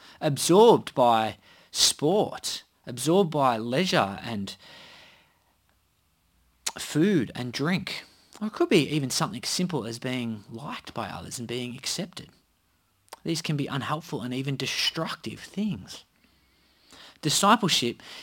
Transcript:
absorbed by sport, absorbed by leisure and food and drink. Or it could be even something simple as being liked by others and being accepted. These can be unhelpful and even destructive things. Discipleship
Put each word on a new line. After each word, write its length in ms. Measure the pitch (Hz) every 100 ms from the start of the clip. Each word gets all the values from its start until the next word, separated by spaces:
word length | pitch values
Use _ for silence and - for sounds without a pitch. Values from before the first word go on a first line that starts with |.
| - -
absorbed 720 | 156 131 - 185 233 135 -
by 420 | 135 120 113 110 - - - _
sport, 920 | - - - 147 208 139 - - - - _
absorbed 460 | - 123 139 190 170
by 260 | 151 131 110
leisure 640 | 120 139 185 170 98 85
and 320 | 117 107 95 - - - - - - - _ _ _ _ _ _ _ _ _ _ _ _ _ _ - -
food 540 | - 151 196 175 95 -
and 160 | 123
drink. 520 | 123 156 180 - - - _ _ -
Or 80 | 214
it 40 |
could 160 | - 339
be 240 | 190 -
even 160 | 151 131
something 360 | - 143 117
simple 420 | - - 180 147 110
as 140 | 120
being 440 | 131 127 117 107 -
liked 420 | 117 151 247 -
by 160 | 120 98
others 300 | 87 - -
and 80 | 113
being 300 | 123 123 123
accepted. 520 | - - 165 - - _ _ _ _ _ _ _ - -
These 200 | 160 165
can 140 | - 143
be 100 | 131
unhelpful 560 | 135 117 156 - 143
and 100 | 123
even 240 | 127 139 131
destructive 840 | 135 - - 165 - - 110 -
things. 640 | - 196 214 110 - - - _ _ _ _ _ _ _ _ - - -
Discipleship 800 | 151 - 202 226 185 - 120 - - -